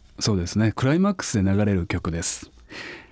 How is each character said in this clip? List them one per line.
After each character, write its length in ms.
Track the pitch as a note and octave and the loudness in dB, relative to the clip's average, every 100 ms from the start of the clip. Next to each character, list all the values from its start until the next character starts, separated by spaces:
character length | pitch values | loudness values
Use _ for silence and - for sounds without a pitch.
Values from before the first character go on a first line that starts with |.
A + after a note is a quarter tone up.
| - - | -20 -6
そ 140 | - | -2
う 20 | G2 | 0
で 100 | E2+ | 0
す 140 | G#2 | 0
ね、 120 | A2 - | 0 2
ク 100 | C3+ | 2
ラ 80 | |
イ 60 | E3 | 2
マ 100 | G3 | 2
ッ 40 | |
ク 100 | G3 - | 0 -2
ス 160 | G#2+ | 2
で 80 | F#2+ | 2
流 140 | G2 | 4
れ 100 | G#2 | 2
る 120 | F#2+ E2+ | 2 0
曲 260 | F2 F2+ | -2 -2
で 100 | E2 | -2
す。 300 | - - - - - - - - - | -4 -4 -10 -20 -18 -16 -14 -16 -20